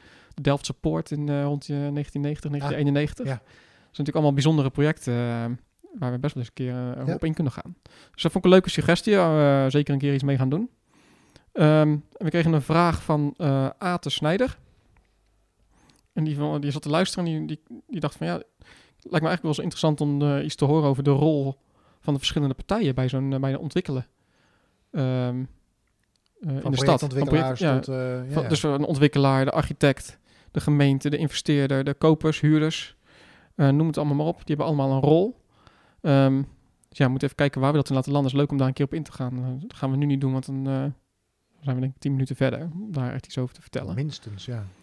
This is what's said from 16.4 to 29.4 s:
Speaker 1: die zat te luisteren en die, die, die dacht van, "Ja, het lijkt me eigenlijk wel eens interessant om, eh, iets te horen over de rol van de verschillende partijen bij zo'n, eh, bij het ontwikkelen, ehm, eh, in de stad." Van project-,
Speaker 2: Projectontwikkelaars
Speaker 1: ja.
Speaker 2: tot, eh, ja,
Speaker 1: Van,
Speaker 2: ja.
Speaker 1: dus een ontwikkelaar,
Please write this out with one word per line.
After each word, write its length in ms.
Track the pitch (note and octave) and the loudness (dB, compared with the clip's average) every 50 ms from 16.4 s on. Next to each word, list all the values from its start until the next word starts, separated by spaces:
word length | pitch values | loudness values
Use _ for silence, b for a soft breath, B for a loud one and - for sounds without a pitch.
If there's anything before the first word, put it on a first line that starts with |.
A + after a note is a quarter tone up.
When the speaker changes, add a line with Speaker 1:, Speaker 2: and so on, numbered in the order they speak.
| D3 D3+ D3+ D3 | -2 -2 -2 -2
Speaker 1:
die 100 | C#3+ C#3+ | -2 -4
zat 120 | C3 D#3 | -4 -4
te 60 | - D3 | -4 -2
luisteren 380 | D3+ E3+ F#3+ - - F#3 F3 | 0 0 0 0 -2 -4 -4
en 200 | E3 D#3 D#3 D#3 | -4 -4 -4 -6
die, 0 | |
die, 360 | D#3 D#3 - _ - A#3+ - - | -6 -10 -12 _ -18 -20 -20 -14
die 140 | - B3+ E3+ | -10 -8 -6
dacht 160 | - C#3+ - | -6 -6 -6
van, 100 | - E3 | -6 -6
"Ja, 80 | E3+ F3 | -6 -6
het 100 | - - _ _ _ b b b b b b b b - - | -6 -8 _ _ _ b b b b b b b b -8 -4
lijkt 140 | F3+ D#3+ D#3+ | -2 0 0
me 40 | D#3+ | 0
eigenlijk 140 | F3 E3 | -2 -2
wel 80 | - D#3 | -2 -4
eens 80 | C#3+ - | -4 -4
interessant 420 | - E3+ - - - D#3 D3 - | -4 -6 -4 0 0 0 0 0
om, 220 | D3+ D3 C#3+ C#3+ | 0 0 0 0
eh, 220 | D3 D3 C#3 C#3+ D3 | 0 0 0 0 -2
iets 100 | D3+ - | -4 -2
te 100 | - D3 | 0 2
horen 240 | C3+ D3+ D#3+ D3 C#3 | 2 4 4 4 2
over 140 | C3+ C3+ | 2 2
de 80 | C#3 C#3+ | 2 2
rol 460 | C#3 C3+ D3 D#3+ D#3 C#3+ C3+ C3+ C3+ _ b b b b b b b b | 2 4 4 2 2 0 -2 -4 -6 _ b b b b b b b b
van 120 | b D#3 | b -2
de 60 | C#3+ C3+ | -2 -2
verschillende 360 | - - - D#3+ C#3+ C3+ C3 | -2 -2 -2 0 0 0 -2
partijen 400 | - - - G3 A#3 G3+ C#3 B2+ | -4 -4 -2 -2 0 0 0 0
bij 140 | B2+ B2+ B2+ | 0 -2 0
zo'n, 240 | C3+ C3 C3+ C3+ | 0 -2 -2 -2
eh, 80 | C3+ C3+ | -2 -2
bij 100 | C3+ C3+ | -2 -2
het 100 | C3+ - | -2 -4
ontwikkelen, 460 | E3 C#3+ - F3 - - C3+ B2+ A#2+ - _ _ _ _ _ _ _ _ _ _ _ _ _ _ _ _ | -4 -4 -4 -4 -2 -2 -4 -6 -6 -8 _ _ _ _ _ _ _ _ _ _ _ _ _ _ _ _
ehm, 520 | - D#3 C3 B2+ B2+ B2+ B2 B2 B2 B2+ C3 - - _ _ _ _ _ _ _ _ _ _ _ _ _ _ _ _ G4 | -4 -2 -2 0 0 -2 -2 -2 -4 -4 -6 -8 -12 _ _ _ _ _ _ _ _ _ _ _ _ _ _ _ _ -10
eh, 240 | A#3+ D3+ C3+ C3+ - | -8 -6 -4 -4 -2
in 60 | - | -2
de 60 | C3+ | -2
stad." 240 | B2+ C#3 C3+ - - | 0 2 2 2 2
Van 80 | D3+ C#3 | 0 -2
project-, 200 | B2+ C#3 C#3+ C#3 | -2 -2 0 2
Speaker 2:
Projectontwikkelaars 320 | D3+ D#3+ - C3 B2+ - | 2 2 2 0 -2 0
Speaker 1:
ja. 180 | F#3 D3 C3 - | 2 2 2 2
Speaker 2:
tot, 100 | - C3+ | 0 -2
eh, 380 | C3 B2+ B2+ B2+ B2+ B2+ B2+ C3 | -4 -4 -4 -4 -4 -6 -6 -8
ja, 40 | |
Speaker 1:
Van, 100 | D3 D3+ | -8 -6
Speaker 2:
ja. 60 | C3 A2+ | -4 -2
Speaker 1:
dus 140 | D#3+ - | -2 0
een 220 | - D3+ C#3 C#3 D3 | 0 0 0 0 0
ontwikkelaar, 600 | - D#3 C3+ D3 D3 - C#3+ C#3 C3+ C3+ C3+ | -2 2 4 4 4 4 4 2 4 4 2